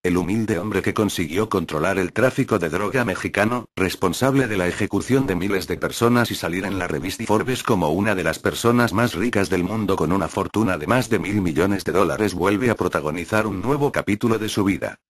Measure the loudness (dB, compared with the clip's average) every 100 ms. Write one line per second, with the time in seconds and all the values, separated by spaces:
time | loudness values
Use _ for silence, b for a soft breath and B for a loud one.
0 | 2 0 0 -2 0 -2 0 0 0 0
1 | 0 0 -2 -2 0 0 0 0 0 2
2 | 0 2 2 2 0 2 2 0 0 0
3 | -2 -2 -2 2 2 0 -6 -2 -2 0
4 | -2 2 2 2 0 0 0 0 -2 -2
5 | 0 0 2 -2 0 -2 -2 -4 -4 2
6 | 4 4 2 -2 -4 -2 -4 -4 -4 -4
7 | -4 -8 0 0 2 -4 0 2 2 2
8 | 0 0 0 0 -2 0 2 4 2 2
9 | 0 0 -2 0 0 0 0 -2 -2 0
10 | 2 0 0 -4 -2 -2 -2 -2 0 0
11 | 2 -2 0 0 0 2 0 0 0 2
12 | 2 2 -2 0 0 2 2 2 0 0
13 | -2 -6 -2 0 0 -4 -2 0 0 0
14 | -2 0 0 0 0 0 0 0 -4 -8